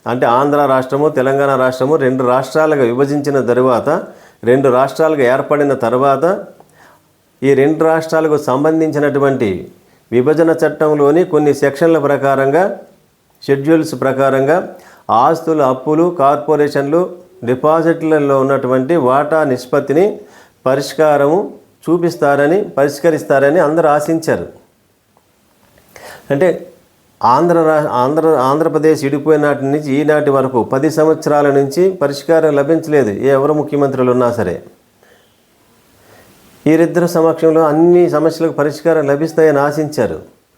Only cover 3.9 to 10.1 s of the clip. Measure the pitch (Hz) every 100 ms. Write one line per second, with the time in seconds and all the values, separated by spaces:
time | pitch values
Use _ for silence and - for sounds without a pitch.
3.9 | 175 - - - _ 110 131 135 123 135
4.9 | - 160 147 123 135 - 147 143 131 113
5.9 | 127 139 131 165 208 - - _ _ -
6.9 | _ _ _ _ - 135 135 143 156 160
7.9 | 160 160 160 160 147 - 135 156 160 160
8.9 | 143 143 135 139 131 107 90 - - _
9.9 | _ -